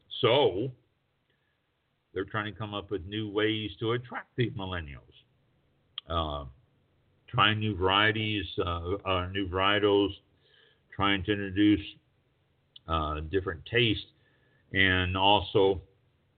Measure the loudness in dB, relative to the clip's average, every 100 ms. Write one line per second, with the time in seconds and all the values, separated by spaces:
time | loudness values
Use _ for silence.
0 | _ -2 2 4 2 0 -6 -8 _ _
1 | _ _ _ _ _ _ _ _ _ _
2 | _ -8 -6 -4 -6 -8 -8 -8 -6 -8
3 | -6 -6 -4 0 0 0 -6 -6 -4 -4
4 | -4 -14 -12 -4 -4 -4 -8 -8 -10 -16
5 | -20 -20 _ _ _ _ _ _ _ -18
6 | -6 -4 -4 -6 -10 -18 _ _ _ _
7 | _ _ _ 2 4 4 -2 0 2 4
8 | 4 2 -2 -4 -6 -6 -4 -4 -4 -6
9 | -2 -2 -2 -4 -4 0 2 2 4 4
10 | 2 -2 _ _ _ _ _ _ _ -2
11 | 2 2 0 -2 -2 2 4 4 0 -18
12 | _ _ _ _ _ _ _ -20 -6 -4
13 | -2 -6 -4 -4 -4 -8 -2 0 2 0
14 | -6 _ _ _ _ _ _ 2 4 4
15 | 0 2 4 4 4 4 4 2 -4 _
16 | _ _ _